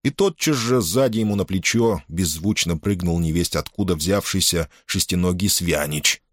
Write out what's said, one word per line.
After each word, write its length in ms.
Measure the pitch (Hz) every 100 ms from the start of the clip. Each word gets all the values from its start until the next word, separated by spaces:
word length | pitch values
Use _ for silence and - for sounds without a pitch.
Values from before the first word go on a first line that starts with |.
и 60 | 135
тотчас 480 | - 196 - 151 139
же 240 | 113 127
сзади 380 | 82 110 135 110
ему 180 | 107 101
на 80 |
плечо 580 | 90 95 - 117 117 90 -
беззвучно 680 | 82 87 78 95 101 85 82
прыгнул 400 | 101 95 87 85
невесть 380 | 82 85 85 -
откуда 380 | - - 95
взявшийся 760 | 80 80 101 - 95 - 85 78 - -
шестиногий 640 | 98 - 90 92 90 101
свянич 720 | - 85 73 73 76 - - _